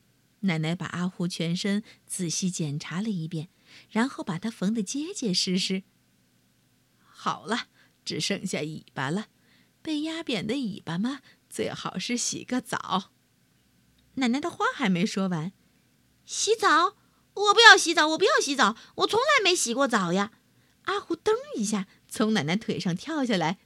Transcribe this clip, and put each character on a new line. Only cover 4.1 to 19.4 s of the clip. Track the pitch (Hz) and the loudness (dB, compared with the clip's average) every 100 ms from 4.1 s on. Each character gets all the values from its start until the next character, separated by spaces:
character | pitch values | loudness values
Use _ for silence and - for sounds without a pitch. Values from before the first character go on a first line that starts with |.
| - | -2
把 | 294 170 | -6 -6
他 | 226 | -6
缝 | - 190 | -4 -2
得 | 226 | -2
结 | 190 277 320 | -4 -4 -6
结 | 403 226 | -4 -2
实 | 180 - 185 | 0 0 0
实。 | - 190 - _ _ _ _ _ _ _ _ _ _ _ | 0 -4 -6 _ _ _ _ _ _ _ _ _ _ _
“好 | _ - 190 - 143 | _ -8 -6 -6 -4
了， | 240 - _ _ _ | -6 -6 _ _ _
只 | - - | -8 -6
剩 | - 196 185 | -4 -4 -4
下 | 147 | -6
尾 | 151 156 - | -6 -10 -12
巴 | - 135 | -6 -4
了， | 185 - _ _ _ _ _ | -4 -6 _ _ _ _ _
被 | - 302 | -6 -4
压 | 320 320 | -4 -6
扁 | 320 214 - | -4 -4 -2
的 | |
尾 | 277 226 - | -4 -4 -8
巴 | - 170 | -6 -4
嘛， | 233 285 - _ _ | -4 -6 -14 _ _
最 | - - | -8 -6
好 | - - 185 | -6 -8 -8
是 | - 240 | -4 -4
洗 | - - | -4 -6
个 | - 254 | -6 -6
澡。” | - - - 185 - _ _ _ _ _ _ _ _ _ _ - | -4 -8 -4 -6 -6 _ _ _ _ _ _ _ _ _ _ -4
奶 | 247 | 0
奶 | 269 | 0
的 | 339 | -2
话 | - 440 | -2 -2
还 | 508 226 | 0 0
没 | 175 214 | 2 0
说 | 214 190 | 0 -2
完 | 170 170 - _ _ _ _ _ _ - | -2 -4 -10 _ _ _ _ _ _ -12
，“洗 | - 392 | -4 0
澡？ | 453 381 302 370 - _ _ _ | 2 4 4 2 -2 _ _ _
我 | - 415 | 0 4
不 | 403 | 10
要 | 466 | 12
洗 | 381 320 | 12 8
澡！ | 339 302 | 2 2
我 | 320 | 4
不 | |
要 | 415 571 | 4 4
洗 | 269 | 0
澡！ | 277 208 226 - - | 2 2 2 -10 -2
我 | 381 | 0
从 | 415 | 2
来 | 587 571 | 4 4